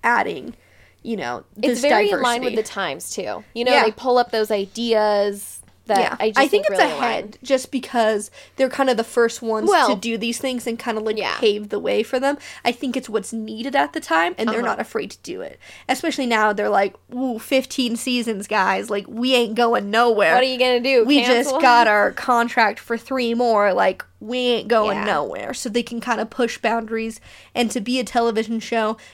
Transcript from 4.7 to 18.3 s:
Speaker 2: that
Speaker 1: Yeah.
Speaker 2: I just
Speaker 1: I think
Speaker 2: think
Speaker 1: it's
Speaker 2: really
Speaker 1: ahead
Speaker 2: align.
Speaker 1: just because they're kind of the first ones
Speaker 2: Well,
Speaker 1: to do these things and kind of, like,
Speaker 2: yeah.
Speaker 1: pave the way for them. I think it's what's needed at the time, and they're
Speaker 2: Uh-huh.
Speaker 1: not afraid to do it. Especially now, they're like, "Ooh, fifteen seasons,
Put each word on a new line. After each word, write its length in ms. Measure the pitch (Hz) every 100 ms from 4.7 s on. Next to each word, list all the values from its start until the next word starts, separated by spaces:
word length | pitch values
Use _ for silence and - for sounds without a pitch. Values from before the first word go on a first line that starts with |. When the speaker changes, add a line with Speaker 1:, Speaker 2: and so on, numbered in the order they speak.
| - 233 220 214 208 202 202 - - - _ -
Speaker 2:
that 120 | 202
Speaker 1:
Yeah. 160 | - -
Speaker 2:
I 80 | 220
just 100 | 208
Speaker 1:
I 80 | 285
think 40 |
Speaker 2:
think 140 | 415 311 -
Speaker 1:
it's 40 |
Speaker 2:
really 120 | 339
Speaker 1:
ahead 300 | 285 240 220
Speaker 2:
align. 100 | 208 -
Speaker 1:
just 280 | - 262 -
because 580 | 262 - 240 220 214 208 - - -
they're 140 | 262
kind 200 | 269 262
of 60 | 226
the 60 |
first 380 | 226 - 233 -
ones 260 | 226 220 330
Speaker 2:
Well, 220 | 359 240
Speaker 1:
to 60 | 208
do 200 | 233 226
these 220 | 233 233
things 280 | 269 247 233
and 100 | 226
kind 180 | 247 214
of, 60 |
like, 140 | 220 214
Speaker 2:
yeah. 200 | 165 -
Speaker 1:
pave 300 | 220 208 208
the 100 | 208
way 240 | 175 202
for 160 | 226 254
them. 180 | 277 285 - -
I 80 | -
think 240 | 240 269 254
it's 140 | 247
what's 240 | 208 190
needed 420 | 226 220 220 254 269
at 160 | 294
the 60 | 320
time, 360 | - 330 330 -
and 100 | 220
they're 120 | 214
Speaker 2:
Uh-huh. 80 | 233
Speaker 1:
not 120 | 208
afraid 300 | 220 - 120
to 60 | -
do 180 | - 92
it. 180 | 80 - - - -
Especially 380 | 262 330 - 254
now, 260 | 220 214
they're 160 | 208 208
like, 240 | 202 196 - _
"Ooh, 260 | 247 262 226
fifteen 560 | - 262 262 - 240 226
seasons, 500 | 262 247 233